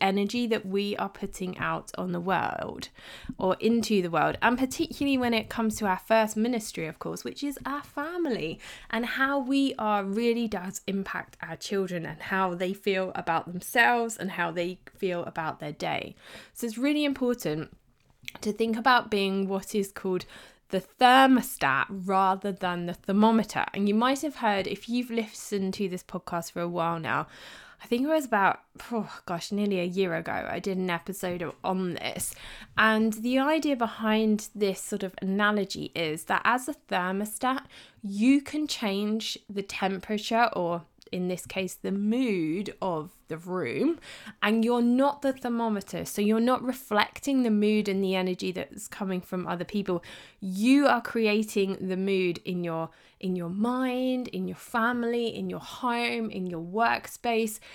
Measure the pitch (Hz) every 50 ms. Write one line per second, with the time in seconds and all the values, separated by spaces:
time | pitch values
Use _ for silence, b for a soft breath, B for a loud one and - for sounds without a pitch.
0 | - 196 190 202 202 202 - 240 240 214 220 208 - 190 190 202 202 202 202 -
1 | 196 196 - - 202 190 - - 185 180 - - 165 165 165 165 - - - -
2 | 185 185 175 175 170 190 185 - - - - - - - - - - - B B
3 | B B B B B B 254 - 190 185 185 - - 220 233 233 214 - 214 190
4 | 175 170 165 156 147 151 - - - 233 247 247 262 262 - - 320 - - -
5 | 285 277 269 254 247 233 233 220 214 - - 233 226 220 214 - 220 190 185 -
6 | - - 226 220 220 214 - 214 220 240 254 220 214 - - 175 160 156 - -
7 | - 165 160 - - - - - 285 285 269 - - 262 277 285 - - - 294
8 | 294 320 359 359 330 285 220 165 147 160 - B B B B B B B 226 226
9 | 247 226 - 262 269 277 277 285 254 254 277 277 277 269 - - 220 214 208 202
10 | 196 196 196 226 240 233 226 240 233 214 214 180 180 196 - - - 196 190 196
11 | 190 - - 175 - - - - - 165 165 - - - 208 196 190 175 180 170
12 | 160 151 151 - - - 190 190 190 180 175 175 185 180 196 - - 208 190 190
13 | 190 185 - - - 175 165 160 - 175 175 180 - - - 240 233 240 240 233
14 | 233 226 - - - 196 - 185 175 165 165 180 175 180 180 - - - - -
15 | 202 185 175 175 - - - 170 160 156 - - 156 151 156 - 170 160 147 -
16 | - - - B B B B B B B B - 240 233 214 233 262 285 294 302
17 | 294 285 269 - 254 240 240 247 - 160 151 160 - - - _ _ _ _ _
18 | _ _ _ _ - - - - - 214 202 - 226 226 220 233 220 269 247 233
19 | - 220 214 202 196 190 190 196 196 190 196 190 - - - 208 196 - - -
20 | - 190 185 180 - B B B B B B B B - - 185 - - - -
21 | 254 247 254 269 269 262 262 247 - - - - 147 135 131 135 - - 202 196
22 | 180 196 190 190 190 185 190 190 - - 185 - 185 180 175 175 175 175 170 -
23 | - - 190 208 214 226 226 220 208 - - 151 - - - 196 202 202 208 220
24 | 240 262 277 269 320 294 262 - 240 214 202 196 190 - 202 - - 233 240 247
25 | 247 247 233 226 220 214 - - - - 208 196 196 190 185 - 202 180 180 180
26 | - - - 175 - - 175 170 170 - - 170 170 175 175 175 165 170 170 165
27 | 156 - 123 147 - B B B B B B B B B B B - - 233 240
28 | 269 311 320 311 277 233 226 202 190 170 - - - _ - - - - 233 220
29 | 180 - - - - - 175 170 - - 202 202 208 208 196 180 175 180 175 196
30 | 190 175 165 160 165 160 - - - - - - - 196 185 185 185 180 170 170
31 | - - 185 - - 180 175 175 170 139 - - - 185 190 185 185 175 160 -
32 | - 127 - 180 - - - B B B B B B B B - 214 220 220 214
33 | 220 226 214 220 220 247 254 262 269 302 320 320 311 294 277 240 233 220 - -
34 | 220 214 214 220 220 214 214 208 - - - 202 208 196 185 - - - 214 202
35 | 196 185 - - - 190 190 208 208 208 208 208 190 - - - 151 - - -
36 | 165 156 156 170 - - 196 175 - 220 240 254 262 320 294 - _ - 196 185
37 | 180 185 196 196 214 214 - - 262 254 262 285 - B B B B B B B
38 | B 196 196 202 226 262 277 285 277 - 285 302 302 294 - - 233 202 190 202
39 | 208 208 214 220 220 - - - _ - 196 202 196 - - - 208 190 196 180
40 | - - 214 202 208 - 226 226 240 - - 180 175 170 170 170 - _ _ _
41 | - - - 180 180 180 180 175 - - - 190 190 180 - - - 190 196 202
42 | 208 214 226 254 262 233 202 175 156 156 165 202 208 - - - 190 190 170 156
43 | 151 180 - _ _ - 160 160 170 180 185 185 151 117 - 147 240 320 330 -
44 | B B B B B 220 B B 202 208 220 226 220 233 247 240 240 240 247 254
45 | 277 285 277 - - 269 262 262 - 240 233 233 233 226 208 196 - - - 170
46 | - - - 208 208 208 220 226 233 254 254 - - 254 254 - - - 311 311
47 | - - - - - 285 269 262 247 226 214 208 208 214 214 214 208 202 190 190
48 | 196 185 185 185 185 185 180 - 190 185 175 185 - - - 202 - - - -
49 | 202 190 185 180 180 - 190 185 170 160 175 175 175 - - 208 202 190 180 170
50 | B B B B B B B B 196 190 185 196 214 254 269 285 285 254 - 147
51 | - - - 233 220 208 208 220 214 214 - 208 196 190 190 - 190 190 185 185
52 | 190 196 196 190 185 175 170 - - 196 180 175 175 170 160 160 165 165 b b
53 | b b b b - 185 180 180 170 170 185 202 220 240 254 254 262 254 247 254
54 | 254 254 254 254 247 - - 185 190 180 180 - - - - 233 226 240 247 240
55 | 233 233 240 240 233 226 - 196 190 180 180 165 - - - - 254 240 233 240
56 | 240 233 240 233 220 214 - 196 185 180 175 160 165 175 190 220 233 233 240 226
57 | - - - - - 240 226 220 226 214 220 - B B